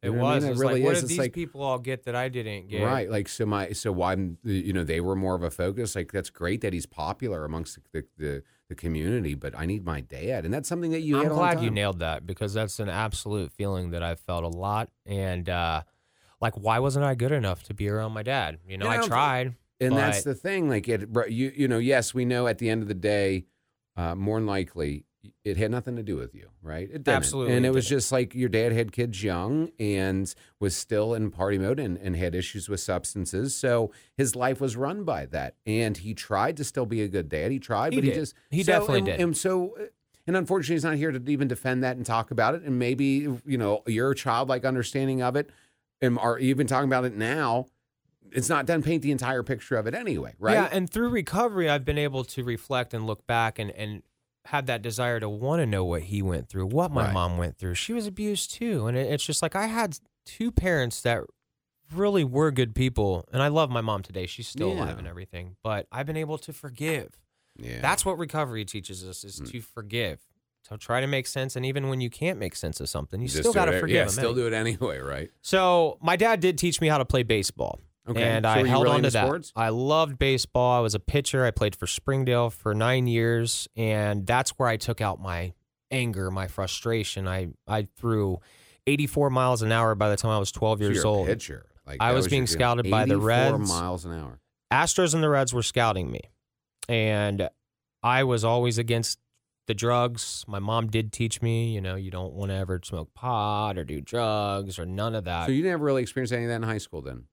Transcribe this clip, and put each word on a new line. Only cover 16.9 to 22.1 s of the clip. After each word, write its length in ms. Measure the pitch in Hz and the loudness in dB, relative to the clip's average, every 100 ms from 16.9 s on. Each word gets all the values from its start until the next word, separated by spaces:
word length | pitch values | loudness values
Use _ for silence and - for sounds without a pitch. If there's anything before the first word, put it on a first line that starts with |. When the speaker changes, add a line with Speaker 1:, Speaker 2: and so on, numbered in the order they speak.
| 135 | 2
Speaker 1:
I 120 | 143 127 | 0 0
good 180 | 123 | 0
enough 300 | 147 104 87 | 2 0 -2
to 100 | - | -8
be 160 | 101 101 | -6 -2
around 240 | 107 110 | -2 -4
my 100 | 110 | -6
dad? 360 | 107 135 85 78 92 | -4 -2 -2 -6 -12
You 120 | 95 | -6
know, 80 | 104 | 0
Speaker 2:
You 60 | |
Speaker 1:
I 60 | 113 | 0
Speaker 2:
know, 100 | 226 | 2
Speaker 1:
tried, 480 | 120 147 127 127 120 _ _ | 2 2 2 -2 -6 _ _
Speaker 2:
and 160 | 127 131 | 2 4
that's 260 | 139 - | 4 2
Speaker 1:
but 60 | 143 | 0
Speaker 2:
the 60 | 127 | -4
thing. 340 | 180 196 156 | -2 0 2
Like, 180 | 113 104 | 2 0
it, 240 | 110 104 | -2 0
br-, 160 | 117 104 | 0 0
you, 240 | 113 135 | 0 -2
you 140 | 135 135 | 0 2
know, 120 | 117 | 2
yes, 340 | 120 131 113 | 4 2 2